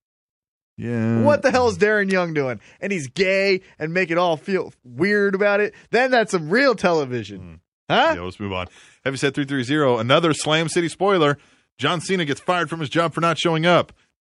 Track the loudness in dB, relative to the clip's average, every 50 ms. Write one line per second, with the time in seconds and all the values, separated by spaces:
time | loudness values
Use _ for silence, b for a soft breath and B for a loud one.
0 | _ _ _ _ _ _ _ _ _ _ _ _ _ _ _ -10 -8 -6 -4 -2
1 | 0 0 2 2 4 4 2 4 2 2 2 2 2 2 0 0 0 2 2 0
2 | 0 0 0 0 0 0 -2 -2 -2 -2 -4 -8 b b b b -6 -6 -4 -4
3 | -6 -6 -4 -2 0 0 2 0 2 0 0 -2 b b b b -8 -4 -2 -2
4 | -2 0 0 0 2 0 0 -2 -4 -4 -4 -4 -4 -6 -12 _ _ -14 -4 -2
5 | 0 2 2 2 2 2 2 2 2 2 2 2 0 -2 -4 B B B 0 2
6 | 2 4 2 2 2 2 -2 -4 -2 2 2 4 4 4 2 2 2 2 2 2
7 | 0 -2 -4 -6 -6 -8 -12 -16 -16 -18 -20 -20 _ _ _ _ _ -2 0 2
8 | 2 2 0 -2 -6 -10 -8 -8 -8 -6 -6 -6 -8 -8 b b b b b b
9 | b -6 -4 0 -2 -2 0 -2 -4 -4 -4 -4 -2 -2 0 2 2 2 2 0
10 | 2 2 2 4 4 2 0 0 0 0 0 0 0 0 -2 -2 -2 -2 -4 -2
11 | 0 2 2 4 2 2 0 b b b b b b b b -4 -4 -2 -2 -2
12 | -4 -4 -2 -2 -2 -4 -4 -6 -2 -2 -2 -2 -2 -4 -6 -8 -8 -4 -2 0
13 | 0 0 -2 -2 0 0 0 0 -2 -2 0 0 2 4 4 4 2 0 -8 _
14 | _ _ _ _